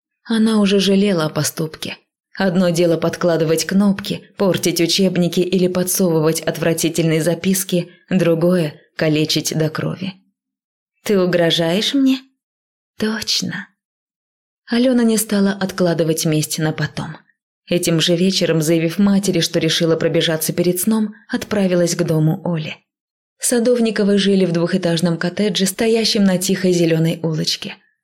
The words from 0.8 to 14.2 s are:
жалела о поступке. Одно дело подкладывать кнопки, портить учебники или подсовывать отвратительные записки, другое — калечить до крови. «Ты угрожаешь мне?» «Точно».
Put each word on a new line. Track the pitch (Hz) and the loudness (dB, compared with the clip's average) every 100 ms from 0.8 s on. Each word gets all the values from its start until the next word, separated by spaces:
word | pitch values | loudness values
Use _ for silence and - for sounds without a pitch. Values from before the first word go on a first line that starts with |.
жалела | 185 196 208 175 156 | 2 2 2 0 -2
о | |
поступке. | 151 147 - 156 - 190 - _ _ _ - | -2 -4 -4 -8 -8 -12 -14 _ _ _ -2
Одно | 190 180 175 | 0 2 2
дело | 165 170 165 | 2 2 2
подкладывать | 165 - 175 160 156 160 | -2 0 0 0 0 0
кнопки, | - 196 202 190 - 165 - - | 0 2 2 0 -4 -10 -10 -2
портить | 196 170 175 170 | 0 0 0 0
учебники | 170 196 185 180 170 180 | 0 2 0 2 0 0
или | 180 190 180 | 0 0 0
подсовывать | 180 180 - 180 160 156 156 | 0 -4 0 2 2 0 -2
отвратительные | - 156 170 160 165 170 160 160 | -6 -2 -2 0 -2 0 0 0
записки, | 160 165 190 190 - 175 165 - - | 0 -2 0 -2 -2 -4 -4 -16 -4
другое — | 185 175 165 175 180 151 - _ - | 0 2 2 2 2 0 -6 _ -4
калечить | 160 151 156 156 156 156 | 0 0 0 -2 -2 -2
до | 156 | -2
крови. | 156 156 - 190 - _ _ _ _ _ _ _ _ | -2 -6 -6 -10 -12 _ _ _ _ _ _ _ _
«Ты | - 196 | 0 2
угрожаешь | 180 175 165 160 165 190 - | 2 2 2 2 0 0 0
мне?» | 277 262 262 - _ _ _ _ _ _ - | 2 2 0 -6 _ _ _ _ _ _ -6
«Точно». | 214 214 - - 180 - - _ _ _ _ _ | -4 -4 -6 -6 -6 -10 -14 _ _ _ _ _